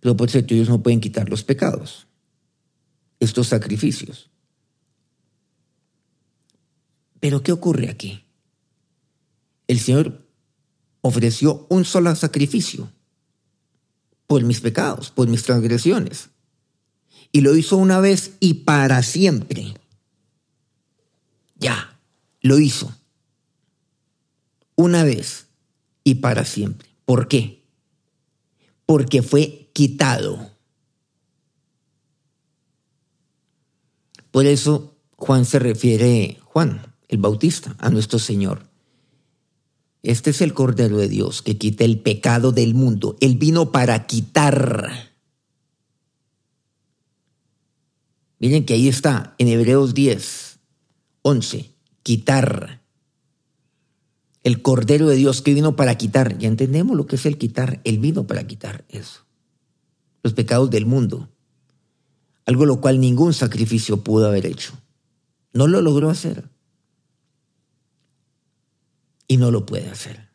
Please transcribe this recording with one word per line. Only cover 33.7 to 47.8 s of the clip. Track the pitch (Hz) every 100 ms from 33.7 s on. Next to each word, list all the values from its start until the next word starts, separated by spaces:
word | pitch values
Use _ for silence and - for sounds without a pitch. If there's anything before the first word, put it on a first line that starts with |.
| _ _ _ _ _ _
Por | 131 139
eso | 143 - 151 - _ _ _
Juan | - 131 120
se | 143
refiere, | 123 107 123 113 120 120 98 -
Juan | _ 156 160 101 - _ _
el | 107
Bautista, | 104 107 156 - - -
a | -
nuestro | 107 107 117
Señor. | 107 101 98 98 - _ _ _ _ _ _ _ _ _ _ _ _ _
"Este | - 120 -
es | 143
el | 160
Cordero | - 131 113 117 104
de | 98
Dios | 101 95 92
que | - 107
quita | 107 104
el | 117 110
pecado | 110 104 - 120 123
del | 120 117
mundo. | 117 131 107 - -
Él | 139 123
vino | 151 165 160
para | 139 123 113 110
quitar". | 117 107 - 147 - 127 - - - - _ _ _ _ _ _ _ _ _ _ _ _ _ _ _ _ _ _ _ _ _ _ _ _ _ _ _